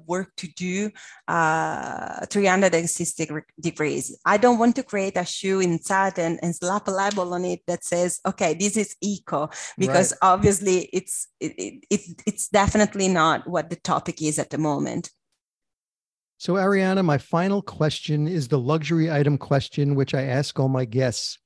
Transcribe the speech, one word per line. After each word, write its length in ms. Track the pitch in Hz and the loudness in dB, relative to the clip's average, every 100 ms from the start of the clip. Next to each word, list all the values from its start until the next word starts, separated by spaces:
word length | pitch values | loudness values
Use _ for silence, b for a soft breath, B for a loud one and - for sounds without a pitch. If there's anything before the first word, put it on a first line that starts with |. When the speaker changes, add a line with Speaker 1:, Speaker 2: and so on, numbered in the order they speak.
| 165 | -4
Speaker 1:
work 280 | 180 190 | -6 -6
to 140 | - 170 - | -10 -14 -8
do, 340 | 180 185 208 - B B - | -4 -4 -4 -8 B B -4
uh, 960 | 170 160 160 160 - - - - - - | 0 2 0 -2 -6 -8 -8 -10 -10 -6
three 160 | 208 196 | 0 2
hundred 280 | 185 190 | 4 4
and 140 | 170 170 | 2 0
sixty 380 | - 175 - 160 | -4 -6 -6 -6
deg-, 180 | 151 - - | -8 -12 -8
degrees. 580 | 160 - 151 143 - - | -6 -2 -2 -2 -6 -6
I 140 | - 202 | 0 4
don't 200 | 247 233 | 6 6
want 160 | 233 240 | 4 2
to 60 | |
create 360 | 254 208 196 190 | -2 -4 -2 -4
a 60 | 175 | -4
shoe 340 | - 190 190 | -4 -2 0
in 180 | 185 170 | 2 0
satin 560 | - 190 190 185 165 170 | 0 0 2 0 -2 -2
and 160 | 175 170 | -4 -4
slap 320 | 175 202 202 | -2 -2 -2
a 20 | |
label 440 | 190 196 208 180 | -2 0 -2 -4
on 100 | 180 | -2
it 160 | 180 175 - | -4 -4 -4
that 180 | 175 | -6
says, 360 | - 175 180 - | -2 0 0 -2
"Okay, 300 | - 185 180 | -4 0 0
this 240 | 160 202 214 | 2 0 0
is 180 | 202 - | -2 -4
eco," 480 | 196 196 - 147 151 B B B | -6 -6 -4 -4 -4 B B B
because 360 | 127 139 185 | 0 2 2
Speaker 2:
Right. 200 | - 185 | 2 4
Speaker 1:
obviously 560 | 185 208 196 202 185 - | 6 4 2 2 0 0
it's, 340 | 185 185 - - - | -6 -6 -8 -10 -8
it, 120 | 160 - | -8 -6
it, 260 | 92 - - | -10 -10 -2
it, 320 | 202 - 170 | -2 -2 -10
it's 240 | - - - | -6 -6 0
definitely 600 | 208 202 214 208 202 190 | 2 4 4 2 2 2
not 380 | 180 160 147 - | 4 4 2 -2
what 220 | 175 160 | -4 -4
the 80 | 175 | -6
topic 460 | - 147 - 160 | -2 -2 -2 -4
is 160 | 156 151 | -2 -2
at 100 | 135 | -2
the 80 | 156 | -2
moment. 540 | 151 143 143 117 - _ _ _ _ _ _ _ _ _ _ _ _ - | 0 0 -2 -6 -8 _ _ _ _ _ _ _ _ _ _ _ _ -10
Speaker 2:
So 160 | - | -2
Arianna, 500 | 185 190 196 190 190 | 0 2 2 2 2
my 140 | 180 143 | 4 2
final 420 | - 165 185 202 | 2 0 2 0
question 640 | 196 - 156 - - 151 151 | -2 -2 0 -2 -2 -2 0
is 220 | 175 127 | -2 0
the 100 | 143 | 0
luxury 540 | 123 156 147 165 160 | 2 0 0 0 2
item 240 | 147 147 143 | 2 2 2
question, 580 | - 139 - - 143 | 2 0 0 -2 0
which 200 | 139 135 | 0 0
I 80 | 139 | -2
ask 360 | 135 127 143 - | -2 -2 -2 0
all 120 | 135 | 0
my 160 | 131 123 | 0 -2
guests. 520 | 123 127 113 - - | 0 0 -2 -8 -12